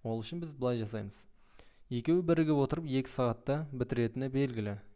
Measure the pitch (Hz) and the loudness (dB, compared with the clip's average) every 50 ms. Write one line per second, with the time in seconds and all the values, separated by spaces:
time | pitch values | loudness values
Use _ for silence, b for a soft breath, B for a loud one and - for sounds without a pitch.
0 | - 117 113 113 110 - 165 175 170 160 147 131 123 123 123 117 110 101 110 107 | -2 -2 -4 -2 -4 -6 -6 -6 -6 -8 -6 -2 0 0 0 0 -2 -4 -4 -6
1 | 104 101 - - - - b b b b b b b b b b b b 123 120 | -8 -8 -12 -16 -20 -20 b b b b b b b b b b b b -4 -2
2 | 117 156 165 180 180 165 170 160 160 151 156 143 135 127 151 160 165 151 131 135 | 2 4 2 4 4 4 4 4 4 4 4 4 4 2 0 -2 -2 0 0 0
3 | 131 - - - 127 120 113 113 - - 139 151 156 143 135 127 123 - 135 120 | 0 0 0 2 2 2 2 0 -2 -2 -2 -2 -2 -6 -4 -4 -2 0 2 0
4 | 117 110 113 127 131 135 131 135 143 131 120 113 107 104 101 104 - - - | 0 0 0 -2 -4 -2 0 0 0 0 0 -4 -4 -4 -4 -6 -10 -18 -20